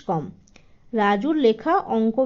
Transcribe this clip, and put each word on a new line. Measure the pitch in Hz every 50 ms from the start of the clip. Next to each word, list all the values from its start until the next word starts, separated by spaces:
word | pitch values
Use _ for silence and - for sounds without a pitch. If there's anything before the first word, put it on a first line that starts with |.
কম। | - - 180 160 139 - - - - _ _ - - _ - _ _ -
রাজুর | - 220 202 202 202 202 208 302 320 311 269
লেখা | 220 220 226 - 320 349 392 - - -
অঙ্ক | 226 220 226 220 254 262